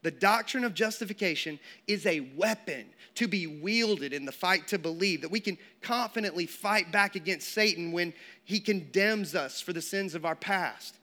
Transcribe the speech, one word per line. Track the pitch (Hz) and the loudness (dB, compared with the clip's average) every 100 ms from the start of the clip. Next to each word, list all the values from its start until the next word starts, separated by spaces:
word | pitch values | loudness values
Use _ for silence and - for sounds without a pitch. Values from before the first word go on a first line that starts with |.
The | 165 | -4
doctrine | - 196 226 - 262 | 4 6 6 2 0
of | 240 | 0
justification | 170 220 220 214 202 190 151 165 147 - - - | 2 0 0 -6 -2 0 0 -4 -8 -14 -16 -2
is | 208 185 | 0 2
a | 160 | 0
weapon | 131 139 208 220 - 139 104 - - - | -2 0 0 0 -4 -10 -10 -20 -14 -2
to | 233 | 0
be | 190 160 | 0 -2
wielded | 151 170 226 226 202 139 | -4 0 2 2 2 -2
in | 143 139 | -4 -6
the | |
fight | - 180 185 - | -2 2 2 2
to | 196 | -2
believe, | 160 165 196 160 | -2 0 0 0
that | 156 | -2
we | 214 | -2
can | 202 180 - _ | -2 -6 -10 _
confidently | - 240 233 226 208 165 170 | -2 -2 0 -2 -2 -2 -6
fight | - 202 214 170 | -4 2 2 2
back | 208 202 196 | 2 2 0
against | 160 175 - | -2 -4 -2
Satan | - 214 175 170 | 2 2 2 -2
when | 170 170 - - - | 0 -2 -4 -20 -20
he | - 202 | -4 -2
condemns | - 202 147 196 202 214 180 | 2 0 2 2 4 2 0
us | 165 135 - | -2 -2 -6
for | - | -6
the | 170 | -6
sins | 160 196 190 | -4 -4 -2
of | 160 | -2
our | 165 160 | -4 -4
past. | - 190 160 107 - - | 0 0 0 -6 -16 -18